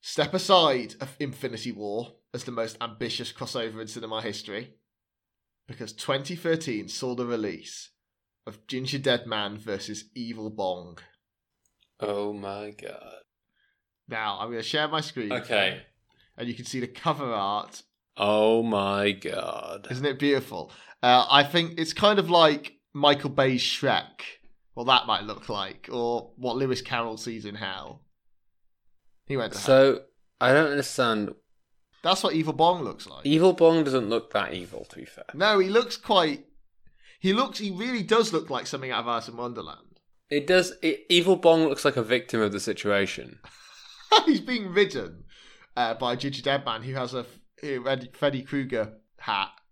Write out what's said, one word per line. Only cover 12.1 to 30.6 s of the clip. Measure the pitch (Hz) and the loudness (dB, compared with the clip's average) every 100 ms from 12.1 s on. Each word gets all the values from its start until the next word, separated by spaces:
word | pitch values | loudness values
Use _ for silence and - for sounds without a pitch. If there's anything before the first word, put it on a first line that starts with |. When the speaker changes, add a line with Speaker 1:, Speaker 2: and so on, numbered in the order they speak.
| 101 104 | -4 -4
Speaker 2:
my | 104 98 101 104 107 | -6 -10 -10 -12 -14
god. | - - 113 - _ _ _ _ _ _ _ _ _ | -16 -16 -18 -20 _ _ _ _ _ _ _ _ _
Speaker 1:
Now, | 117 107 98 | -6 -4 -4
I'm | 113 | -6
gonna | 117 | -6
share | 110 156 151 | -4 -2 -2
my | 156 | -2
screen. | 151 - 107 | -6 -8 -6
Speaker 2:
Okay. | 123 - 113 95 - - _ _ _ _ - | -6 0 2 2 -2 -14 _ _ _ _ -12
Speaker 1:
And | 120 | -10
you | |
can | 113 123 | -10 -8
see | 131 | -8
the | 120 | -8
cover | - 165 147 135 | -4 -4 -2 -2
art. | 113 98 104 - - - _ _ - | -2 -2 -2 -6 -16 -20 _ _ -4
Speaker 2:
Oh | 101 107 107 113 | 2 4 6 4
my | 117 107 98 101 101 | 2 0 2 2 0
god. | 98 - - - - - 98 - | 0 -6 -6 -6 -8 -10 -14 -10
Speaker 1:
Isn't | 127 143 | -4 -4
it | 135 | 0
beautiful? | 143 135 131 92 90 - - - | 2 0 -2 -12 -14 -18 -20 -2
Uh, | 123 127 117 | 6 6 8
I | 143 | 6
think | 139 170 165 165 | 6 2 -2 -4
it's | 160 | -6
kind | - 208 208 | 2 4 4
of | 165 | 4
like | 175 160 147 - _ _ | 6 6 6 -6 _ _
Michael | 143 147 143 143 | 2 4 4 0
Bay's | - 135 127 | 2 2 2
Shrek, | - - 139 104 - - - - - - _ | -2 -2 0 0 -2 -16 -18 -18 -20 -20 _
what | - 120 | -8 2
that | 127 113 | 2 4
might | 101 | -2
look | 104 104 - | -2 -10 -8
like, | 104 95 - - | -8 -8 -10 -10
or | 123 120 120 - - | -4 -2 -2 -6 -8
what | 127 120 | -6 -2
Lewis | 135 135 | -2 -2
Carroll | - 123 117 113 | -4 -4 -4 -8
sees | - 113 104 | -10 -10 -12
in | 101 | -10
Hell. | 98 95 - - _ _ _ _ _ _ _ _ _ _ _ _ - | -10 -10 -14 -18 _ _ _ _ _ _ _ _ _ _ _ _ -6
He | 139 | -4
went | 110 | -4
to | - | -6
Speaker 2:
So, | - 131 139 | 6 8 8
Speaker 1:
hell. | 120 - _ _ _ | 4 -4 _ _ _
Speaker 2:
I | 123 | 4
don't | 139 | 6